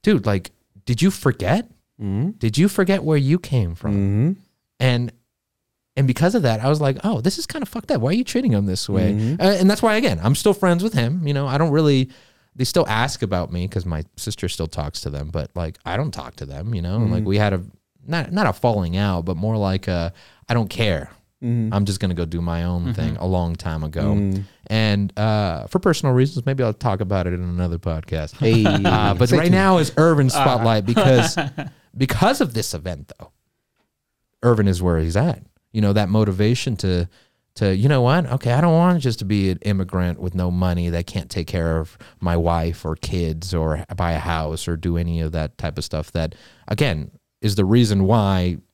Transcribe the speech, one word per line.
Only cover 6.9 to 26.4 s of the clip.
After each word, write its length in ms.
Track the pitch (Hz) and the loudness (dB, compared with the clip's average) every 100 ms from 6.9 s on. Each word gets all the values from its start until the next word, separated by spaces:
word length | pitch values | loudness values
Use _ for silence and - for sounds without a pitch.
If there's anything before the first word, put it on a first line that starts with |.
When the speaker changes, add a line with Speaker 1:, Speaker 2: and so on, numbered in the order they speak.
| 135 | -2
Speaker 1:
"Oh, 160 | 202 175 | -2 0
this 160 | 135 262 | -2 -2
is 80 | - | -8
kinda 200 | 320 247 | -8 -8
fucked 260 | 233 - | -10 -4
up. 80 | 254 | -2
Why 100 | 120 | 0
are 20 | |
you 100 | 202 | 0
treating 280 | 254 - 262 | 0 -2 0
them 140 | 107 101 | 0 0
this 200 | 92 - | -4 -2
way?" 260 | 95 104 | 0 2
Speaker 2:
Mm-hmm. 280 | 104 110 165 | 2 0 2
Speaker 1:
Uh, 40 | 185 202 | 2 4
and 100 | 185 | 4
that's 120 | 208 | 4
why, 140 | 226 214 | 2 2
again, 220 | 247 170 | 0 0
I'm 120 | 196 - | 0 2
still 180 | 208 | 2
friends 280 | 196 185 175 | 2 2 2
with 100 | 208 | 0
him. 340 | 185 117 175 151 | 0 0 -2 -2
You 60 | |
know, 120 | 143 139 | -2 -2
I 100 | 135 | 0
don't 140 | 160 | 2
really, 380 | 147 151 139 127 - _ _ _ - | 4 4 4 0 -6 _ _ _ -6
they 80 | |
still 220 | 127 - 156 | -2 0 0
ask 340 | 107 131 - | 0 -2 -2
about 300 | 104 92 85 | -2 -2 -2
me 160 | 87 90 | -4 -4
'cause 180 | - 90 | -4 -4
my 180 | 78 76 - | -4 -6 -10
sister 320 | - - 90 | -10 -6 -6
still 200 | - 80 | -4 -6
talks 340 | - 73 - | -4 -8 -8
to 80 | - | -8
them, 200 | 71 73 | -8 -6
but, 200 | 80 73 - | -6 -8 -6
like, 220 | 80 - - | -8 -8 -8
I 120 | 98 | -4
don't 140 | 151 | -4
talk 220 | - 67 - | -8 -14 -14
to 80 | 69 | -12
them, 280 | 69 104 | -10 -6
you 80 | 107 | -6
know? 140 | 85 104 | -4 -2
And, 140 | 113 | 0
like, 100 | 113 | 0
Speaker 2:
Mm-hmm. 60 | 104 | 0
Speaker 1:
we 80 | 101 | 0
had 140 | 104 | 0
a, 80 | 95 95 _ _ _ - | -2 -6 _ _ _ -6
not, 240 | 165 - | -6 -4
not 160 | 185 175 | -2 0
a 60 | |
falling 420 | 95 123 107 85 90 | 0 0 0 0 0
out, 300 | 101 90 85 | 0 0 -2
but 100 | 85 | -4
more 220 | 104 110 | -2 0
like 300 | 98 95 - | 0 -2 -2
a, 240 | 90 85 - - _ - | -4 -4 -8 -20 _ -4
"I 60 | |
don't 160 | 117 104 | -2 -2
care. 400 | - 110 80 - - _ _ | -2 0 -2 -4 -16 _ _
Speaker 2:
Mm-hmm. 300 | 123 120 110 | -4 -2 0
Speaker 1:
I'm 100 | 101 101 | 0 0
just 140 | 95 | 0
gonna 140 | 98 | -2
go 100 | 87 85 | -2 -4
do 140 | 85 | -4
my 220 | 85 85 | -4 -2
own 200 | 87 87 | -2 -2
Speaker 3:
Mm-hmm. 80 | 127 | -2
Speaker 1:
thing," 240 | 110 113 107 | -2 -4 -2
a 80 | 92 | -2
long 280 | 92 85 82 | 0 -2 -4
time 260 | 90 80 | -6 -6
ago. 300 | 78 78 101 101 | -6 -4 0 0
Speaker 2:
Mm. 280 | 98 95 101 _ - | 0 -2 -6 _ -4
Speaker 1:
And, 500 | 110 110 101 101 - | 0 2 0 -2 -2
uh, 480 | 107 107 101 82 - | 0 0 0 -4 -4
for 120 | - | -2
personal 360 | - 165 143 123 | 0 0 2 2
reasons, 300 | 135 151 | 2 0